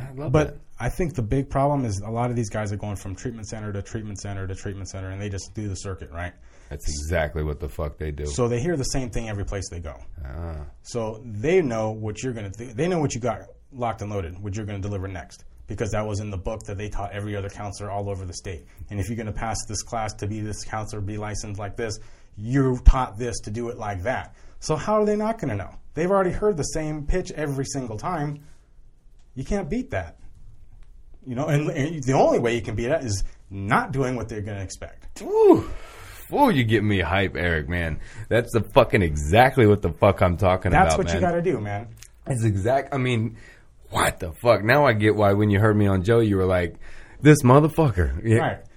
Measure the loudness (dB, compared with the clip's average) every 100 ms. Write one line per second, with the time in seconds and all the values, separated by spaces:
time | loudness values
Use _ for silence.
0 | -10 -8 0 2 2 -4 -14 -8 -6 -2
1 | -4 -2 -2 -2 0 0 0 0 -2 -4
2 | -4 -2 -2 -2 -4 -4 -4 -6 -6 -8
3 | -10 -8 -8 -8 -10 -10 -8 -8 -8 -8
4 | -8 -10 -8 -8 -8 -8 -8 -10 -10 -10
5 | -10 -8 -8 -8 -10 -8 -8 -6 -8 -10
6 | -10 -10 -10 -12 -20 -20 -14 -6 -4 -4
7 | -2 0 0 -2 -4 -4 -6 -6 -6 -6
8 | -8 -6 -4 0 0 0 0 -2 -2 -2
9 | -2 -4 -4 -6 -4 -6 -6 -10 -12 -12
10 | -14 -14 -12 -10 -8 -10 -12 -16 -8 -6
11 | -4 -6 -10 -4 2 4 4 0 -2 -2
12 | -6 -6 -6 -6 -8 -10 -8 -2 0 2
13 | 0 0 -2 -4 -8 -20 -16 -4 -4 -4
14 | -6 -6 -6 -8 -8 -6 -6 -6 -4 -4
15 | -6 -8 -12 -16 -20 -16 -10 -4 -2 -2
16 | -2 -4 -4 -6 -6 -6 -8 -8 -6 -6
17 | -6 -6 -6 -6 -6 -8 -10 -8 -8 -6
18 | -4 -6 -8 -10 -10 -12 -14 -16 -8 -4
19 | -4 -4 -6 -4 -4 -4 -6 -8 -6 -6
20 | -6 -6 -6 -6 -6 -8 -8 -8 -6 -6
21 | -6 -6 -6 -6 -6 -8 -8 -4 -4 -6
22 | -12 -18 -20 -10 0 2 4 6 6 6
23 | 0 -4 -6 -6 -6 -6 -6 -6 -6 -4
24 | -4 -4 -6 -16 -20 -10 -4 -2 0 2
25 | 2 0 -2 -2 -4 -4 -6 -14 -10 -4
26 | 2 2 2 0 0 0 -2 -4 -4 -4
27 | 0 0 -2 -4 -4 -2 -4 -6 -6 -6
28 | -4 -4 -4 -6 -14 -20 _ -20 -20 -20
29 | -20 -20 -16 -10 -4 -4 -2 -4 -4 -6
30 | -6 -12 -18 -16 -18 -18 -20 -20 -20 -20
31 | -20 -16 -8 -4 2 2 2 -2 -2 -2
32 | 2 6 6 6 2 0 -2 -2 0 0
33 | 0 -2 -2 -6 -12 -6 2 2 2 -2
34 | -2 -2 -6 -8 -6 -6 -8 -10 -14 -14
35 | -16 -12 0 6 8 8 6 -8 -10 -18
36 | -18 -18 -2 4 6 6 4 4 4 2
37 | 2 2 0 0 0 0 0 -2 -2 -4
38 | -8 -10 0 0 2 -2 2 4 4 4
39 | 2 0 4 6 6 8 6 6 2 4
40 | 4 6 2 4 2 2 4 4 4 4
41 | 2 0 0 0 0 -2 -2 -6 -8 -16
42 | -20 -12 -4 0 2 2 2 2 0 -2
43 | 0 0 -2 -6 -18 -20 -20 -20 -4 0
44 | 0 0 -8 0 4 6 6 6 6 6
45 | 4 6 6 6 6 6 6 6 4 4
46 | 4 4 4 4 4 2 0 -4 -14 -14
47 | -16 4 8 8 10 8 8 4 2 4
48 | 0 0 4 4 4 -4 -12